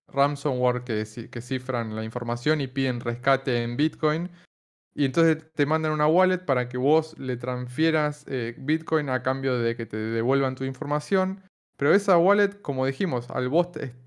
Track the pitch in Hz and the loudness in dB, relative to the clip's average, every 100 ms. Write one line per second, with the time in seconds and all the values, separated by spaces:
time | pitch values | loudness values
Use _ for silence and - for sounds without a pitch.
0 | _ 135 143 147 151 127 123 123 123 107 | _ 2 2 2 -2 2 2 0 -2 -4
1 | 107 - 113 120 120 131 127 123 113 107 | -4 -8 -10 -8 -4 -4 -2 -4 -4 -6
2 | 110 117 117 117 147 156 135 139 135 120 | -6 -6 -4 -2 0 0 -2 -2 -2 -2
3 | 117 120 139 135 135 120 120 120 156 160 | -4 -2 2 2 2 -2 0 0 -2 0
4 | 156 156 175 - _ _ _ _ _ - | -2 -2 -4 -12 _ _ _ _ _ -2
5 | 139 147 165 156 - - 143 156 156 151 | 0 4 4 2 -2 -2 0 2 0 0
6 | 151 170 185 180 185 127 123 123 131 156 | 4 4 4 2 0 0 0 0 2 2
7 | 156 - 131 123 127 127 123 123 160 156 | 2 -6 -6 -6 -4 -6 -6 0 2 2
8 | 151 147 - 135 117 120 135 160 160 160 | 0 -4 -6 -4 -4 -6 -2 -2 0 -2
9 | 143 127 123 135 135 123 117 120 113 110 | 0 -2 -2 -2 0 0 0 -2 -4 -4
10 | 110 113 117 139 135 131 135 131 143 147 | -2 0 2 2 0 -2 -6 -6 -4 -4
11 | - 190 185 196 - _ _ - 143 190 | 0 0 0 -4 -14 _ _ -2 2 4
12 | 202 175 175 202 202 202 - 131 131 135 | 4 4 6 4 2 -2 -6 -2 -2 0
13 | 190 127 123 - 127 151 175 - 131 - | -2 -2 -4 -4 0 2 0 -2 -10 -10